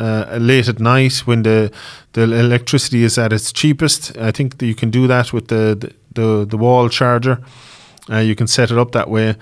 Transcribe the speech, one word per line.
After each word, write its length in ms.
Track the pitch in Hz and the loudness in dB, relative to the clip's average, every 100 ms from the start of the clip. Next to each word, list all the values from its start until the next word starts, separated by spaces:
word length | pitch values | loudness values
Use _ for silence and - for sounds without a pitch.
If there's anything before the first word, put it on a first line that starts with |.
uh, 360 | 110 110 104 117 | -4 -4 -4 -2
late 280 | 117 131 123 | 2 2 2
at 120 | 107 | 0
night 380 | 113 131 131 131 - | 2 2 2 0 -2
when 180 | 117 | 0
the, 260 | 110 110 104 - - - _ | 2 2 0 -6 -20 -20 _
the 80 | - | -2
electricity 800 | 113 117 120 120 120 139 - 120 | 0 2 2 0 0 -2 0 0
is 120 | 117 123 | 2 0
at 140 | 113 | 0
its 200 | 110 - | -2 -4
cheapest. 640 | - 151 143 156 - - - | -2 0 0 0 -2 -6 -6
I 140 | 113 | -4
think 260 | 104 131 - | -2 -6 -4
that 80 | 120 | -6
you 80 | |
can 160 | 107 113 | -2 -2
do 160 | 123 127 | 2 2
that 260 | 123 120 | 2 0
with 140 | 120 - | -4 -2
the, 480 | 113 110 104 - - _ | 0 0 0 -6 -16 _
the, 80 | - | -4
the, 240 | 110 107 104 | 0 0 -2
the 100 | 110 | 0
wall 320 | 120 123 120 | 2 4 2
charger. 520 | - 123 120 127 123 - - - - - - - | 0 0 2 0 -2 -6 -20 -20 -20 -20 -20 -6
Uh, 80 | 110 | -2
you 160 | 110 | 0
can 140 | 104 113 | 0 0
set 240 | - 117 | 0 2
it 60 | 120 | 2
up 120 | 120 | 0
that 160 | 120 90 | -2 -2
way. 280 | 110 110 107 | 0 -2 -4